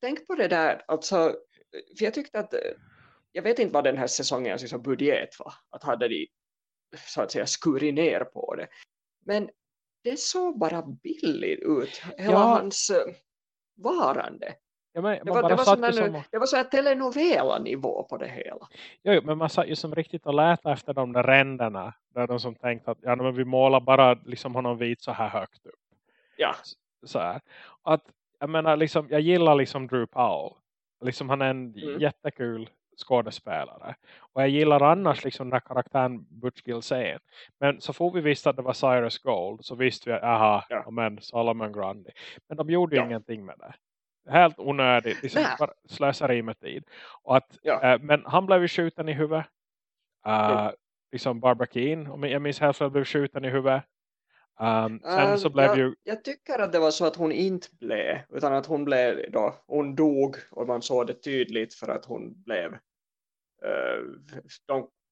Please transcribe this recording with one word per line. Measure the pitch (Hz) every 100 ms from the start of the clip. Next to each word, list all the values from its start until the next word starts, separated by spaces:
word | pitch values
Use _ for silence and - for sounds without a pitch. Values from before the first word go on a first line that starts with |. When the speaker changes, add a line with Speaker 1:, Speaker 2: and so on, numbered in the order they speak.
Speaker 1:
tänk | 247 302 -
på | 339
det | 185
där, | 175 156 - -
alltså, | 160 - 185 165 - - _ _ - - 202
för | 220
jag |
tyckte | 262 294 214
att, | -
eh, | - - - _ _ _ _ _
jag | 175
vet | 190 240
inte | 202
vad | 143
den | 139 131
här | 123
säsongens | - - 127 120 95
liksom | 123 123
budget | 135 131 143 104 - -
var, | - - _
att | -
hade | - 117 117
de, | 87 - _ _ _ _ _ _ -
så | - -
att | 101
säga, | - -
skurit | - 165 131 151
ner | 143 165 90
på | - - - -
det. | - - - _ _ _ -
Men | 208 208 - _ _ _ _
det | 240 285
såg | - 370 359 262
bara | 160 165
billigt | 147 - - - - 143 - -
ut, | - 147 135 - 170 -
hela | 196
Speaker 2:
Ja. | 202
Speaker 1:
hans, | 226 233 196 - -
eh, | 180 - - _ _ _ _ _ _
varande. | 214 349 147 131 - - - - _ _ _
Speaker 2:
Ja, | 170
men | 202 202
Speaker 1:
Det | 196
Speaker 2:
man | 240
Speaker 1:
var, |
Speaker 2:
bara | 170
Speaker 1:
det | 185
var |
Speaker 2:
satt | 208 202
Speaker 1:
sån |
Speaker 2:
ju | 233
Speaker 1:
där | 233 208
Speaker 2:
som |
Speaker 1:
nu, | 156 -
det | 220
var | 262
så | 269
här |
telenovela-nivå | 254 269 285 262 254 269 339 185 131 - 110 135 131 -
på | - 123
det | -
hela. | 123 - - - - - -
Speaker 2:
Jo, | 196
jo, | 185
men | 151 156
man | 160
satt | - -
ju | 156
som | 160 160
riktigt | 156 170 151
och |
lät | 143 165 170 156
efter | 135 -
de | 135 123
där | 123
ränderna, | 123 135 135 131 113 98 92 - _
där | 123 120
de | 123
som | 123 113
tänkte | 123 117 -
att, | 113
ja, | 127 123
men | 131 127
vi | 127
målar | 131 135 131
bara | 123 135 131
liksom | 120 - 123 131 123
honom | 123 117
vit | 117 117
så | -
här | 117 110
högt | 107 92 _ -
upp. | - _ _ _ _ _ -
Speaker 1:
Ja. | 139 -
Speaker 2:
S-, | - - _ _ -
så | -
här. | 85 113 - - - _
Att, | - 156 - _ _ _
jag | 147
menar, | 160 160 151
liksom, | 156 165 147
jag | 151
gillar | 160 180 160 143
liksom | 131 139 127
Drew | 127 117
Powell. | 127 117 80 - - _ _ _ _ 123
Liksom, | 127 135
han | 139
är | 135
en | 131 123 104
Speaker 1:
Mm. | 151 143
Speaker 2:
jättekul | 147 - 147 - 120 113 110 _ _ -
skådespelare. | - 123 107 - - 80 67 - - - _ -
Och | _ 131
jag | 139
gillar | 143 151 143
annars | 143 175 185 127
liksom | 135 - 127
den |
här | 127 -
karaktären | 127 - 135 127 120 - 95
Butch | 123 - -
Gilsane. | 117 - 127 98 - - - - _
Men | 139 139
så | -
får | - 175
vi | 180
visste | 151 139 151
att | 135
det |
var | 127
Cyrus | 120 135 127 117 -
Gold, | 135 101 90 110 -
så | 123
visste | 131 - 120
vi | 113
att, |
aha, | 117 113 110 101 -
Speaker 1:
Ja. | 110 110
Speaker 2:
ja, |
men | 117 110 104
Solomon | - 120 117 113 107
Grundy. | 104 95 104 90 - - - _
Men | 156
de | 156
gjorde | 175 175 139
ju |
Speaker 1:
Ja. | 120
Speaker 2:
ingenting | 113 - 110 92
med | -
det. | - - _ _ _ _ -
Helt | 151 170 151
onödigt, | 131 139 127 120 113 -
liksom, | 135 285
Speaker 1:
Nej. | 285 127
Speaker 2:
bara | 151 - _
slöseri | - 139 135 139 120
med | 113 -
tid. | - - - - - -
Och | - 131
att, | - -
Speaker 1:
Ja. | 151 123 127
Speaker 2:
eh, | 120
men | 147 147 -
han | 170 190
blev | 185
ju | 175
skjuten | - 165 - 156
i |
huvudet. | 147 151 160 - _ _ _ _ _ _ _ 107
Eh, | 107 107 107 104
Speaker 1:
Jo. | - _ _ _
Speaker 2:
liksom | 123 135 117
Barbara | 123 120 123
Keane, | 120 131 160 143
om | 139
jag | 143 139
minns | 147 143
helt | 147 -
fel, | 143
blev | 139 131
skjuten | 151 143 139 131
i |
huvudet. | 135 131 131 - _ _ _ _ _ _ -
Ehm, | 113 110 110 110
sen | 151 185 196
Speaker 1:
Ehm, | 202
Speaker 2:
så | 165
blev | 139 135
Speaker 1:
jag, | 131
Speaker 2:
ju | 131 -
Speaker 1:
jag | - 220
tycker | - 285 - 247
att | 196
det | 165
var | 160
så | 156 165
att | 165
hon | 160
inte | 147 190 185 - _
blev, | - 107 - 143 -
utan | 135 143
att | 135 139
hon | 151 143
blev | 131 123 78 -
då, | 113 107 - _
hon | 147 143 135
dog | 156 139 135 - -
och | - 120
man | 120
såg | - 127 117
det | 120
tydligt | 139 135 113 113 110
för | - -
att | - -
hon | 113 82 78
blev, | 110 101 85 - _ _ _ _ _ _ _ _
eh, | 50 55 62 58 64 - 143 - - - -
de, | 135 - _ _